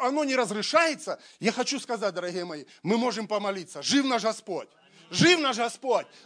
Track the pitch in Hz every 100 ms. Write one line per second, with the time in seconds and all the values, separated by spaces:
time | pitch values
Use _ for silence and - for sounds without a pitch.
0 | 254 294 277 262 208 208 196 311 330 277
1 | 190 - - - 202 240 247 269 - 226
2 | 202 175 175 180 175 151 - - - 226
3 | 247 208 208 208 208 190 160 147 139 277
4 | 269 233 220 214 - 156 107 _ _ -
5 | - 180 330 349 277 214 233 - 269 196
6 | - -